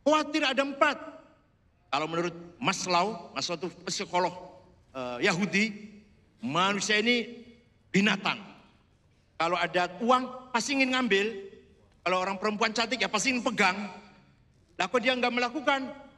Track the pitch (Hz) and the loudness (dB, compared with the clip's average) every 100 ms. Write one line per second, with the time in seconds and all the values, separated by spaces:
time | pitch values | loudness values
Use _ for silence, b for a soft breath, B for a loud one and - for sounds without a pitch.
0 | - 302 294 311 285 269 277 277 302 247 | 4 4 2 0 0 2 -2 2 2 2
1 | - - - _ _ _ _ _ _ 135 | -8 -18 -20 _ _ _ _ _ _ -2
2 | 156 165 170 170 - - 151 190 180 175 | 0 -2 -2 -6 -18 -4 -2 -2 0 2
3 | 190 220 - - - 170 180 - - - | 2 -2 -8 -6 -6 -4 -6 -8 -8 -8
4 | 185 180 180 - - - - _ _ 131 | -2 0 0 -2 -16 -20 -20 _ _ -8
5 | 127 123 180 170 196 185 220 208 - - | -8 0 0 2 0 2 0 -2 -16 -20
6 | - _ _ _ 117 156 190 202 190 214 | -20 _ _ _ -4 0 0 0 0 2
7 | 220 240 - - - - _ _ _ 185 | 4 2 0 -12 -20 -20 _ _ _ 4
8 | 208 202 180 127 101 - - _ _ _ | 4 2 -2 -4 -8 -20 -20 _ _ _
9 | _ _ _ _ 165 175 175 170 175 180 | _ _ _ _ 0 2 0 2 0 -2
10 | 233 254 254 - - 233 - 277 262 254 | 4 4 4 -10 -4 -4 -2 0 2 2
11 | 247 196 208 196 - - _ _ _ _ | 2 2 2 -4 -14 -20 _ _ _ _
12 | 175 185 185 196 208 208 220 220 226 240 | -2 0 0 -2 -2 0 -2 0 -2 0
13 | 190 214 214 254 262 202 196 196 202 - | 0 0 0 0 -2 2 2 2 -6 -12
14 | - - _ _ _ _ _ - - 247 | -18 -20 _ _ _ _ _ -6 0 2
15 | 226 254 247 240 247 262 277 277 262 - | 2 2 0 0 -2 -2 0 0 -2 -12
16 | - | -18